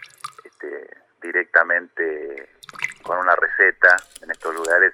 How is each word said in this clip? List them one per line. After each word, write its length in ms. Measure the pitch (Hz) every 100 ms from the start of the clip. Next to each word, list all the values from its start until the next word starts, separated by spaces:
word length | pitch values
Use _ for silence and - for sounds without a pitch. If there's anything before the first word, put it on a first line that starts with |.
| - _ - -
este, 440 | - - 76 71 - - _ _
directamente 1300 | 87 87 85 82 85 87 85 - 82 76 73 69 71 _ - - - -
con 160 | - 90
una 160 | 90
receta 640 | 85 82 - 95 - 92 90 - -
en 80 | 82
estos 240 | 80 85
lugares 380 | 80 82 87 92